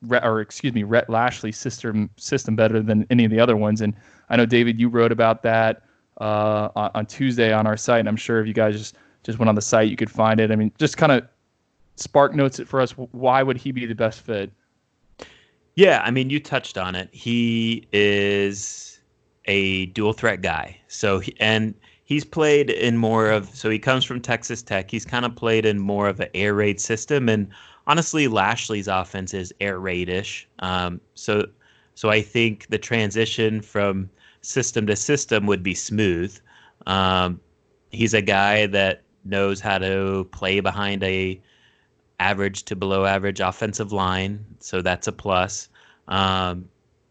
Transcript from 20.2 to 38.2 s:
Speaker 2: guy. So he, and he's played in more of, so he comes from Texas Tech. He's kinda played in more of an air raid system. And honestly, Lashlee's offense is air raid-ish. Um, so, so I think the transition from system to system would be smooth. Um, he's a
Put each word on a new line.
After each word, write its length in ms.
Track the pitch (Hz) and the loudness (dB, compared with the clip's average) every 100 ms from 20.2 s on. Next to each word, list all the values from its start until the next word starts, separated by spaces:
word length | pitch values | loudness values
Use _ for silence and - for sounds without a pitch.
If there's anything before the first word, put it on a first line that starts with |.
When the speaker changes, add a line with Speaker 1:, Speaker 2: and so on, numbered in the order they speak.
| 117 92 | -2 -2
Speaker 2:
guy. 340 | 92 78 - - _ | -2 -4 -6 -16 _
So 320 | - 104 98 | -4 0 0
he, 140 | 95 - | -2 -2
and 340 | 107 110 107 - _ _ | 2 2 0 -6 _ _
he's 200 | - 143 | -4 -4
played 460 | - 165 151 147 120 | -4 0 4 4 2
in 260 | - 120 117 | 0 0 2
more 340 | 110 113 110 | 2 2 2
of, 180 | 107 95 | 2 -2
so 200 | - 110 | -6 -2
he 100 | 110 | 0
comes 260 | 135 131 | 0 0
from 160 | 127 123 | 0 -6
Texas 420 | 123 113 - 110 | -4 -4 -4 -10
Tech. 280 | - 98 95 | -6 -6 -4
He's 140 | 113 | -8
kinda 260 | - 123 120 | -6 -4 -4
played 360 | 120 113 110 107 | -4 0 2 2
in 120 | 104 | 0
more 300 | 98 101 101 | -2 0 0
of 120 | 98 | -2
an 80 | - | -6
air 200 | 90 104 | -2 0
raid 260 | 104 104 101 | 2 0 0
system. 480 | - 113 - 143 120 | -4 -6 -2 0 2
And 200 | 107 98 - - - - | 0 -2 -10 -20 -8 0
honestly, 420 | 160 156 156 135 | 0 0 0 0
Lashlee's 600 | 107 98 117 - 107 98 | 2 0 -2 -4 -6 -2
offense 460 | 95 92 95 90 | -4 -4 -8 -8
is 180 | 98 90 - | -8 -10 -6
air 180 | 101 92 | -6 -4
raid-ish. 720 | 92 90 90 90 104 - - - | -4 -4 -4 -4 -6 -12 -16 -10
Um, 400 | 92 92 90 87 - | -4 -2 -4 -6 -14
so, 340 | - - 104 101 _ _ _ _ | -10 -2 -2 -2 _ _ _ _
so 160 | - 110 | -4 0
I 120 | 107 | 0
think 440 | 101 117 113 101 - | 0 0 0 -2 -6
the 100 | 107 | -8
transition 840 | - 117 104 107 113 - 110 107 | -2 -2 0 -2 -2 0 -2 -2
from 480 | 101 104 101 95 95 - _ _ | -6 -2 -2 -2 -6 -14 _ _
system 440 | - 135 117 - 104 | -6 -4 -2 -2 -2
to 100 | 101 | -2
system 500 | - 143 - 110 101 | 0 -2 0 0 2
would 160 | 98 | 0
be 120 | 92 | -2
smooth. 640 | - - 107 101 85 98 - _ - - _ - | -6 -4 0 0 0 -4 -8 _ -20 -20 _ -2
Um, 540 | 95 92 92 90 90 _ _ _ _ _ | 2 2 2 0 -4 _ _ _ _ _
he's 240 | 107 113 | -2 2
a 80 | 107 | 2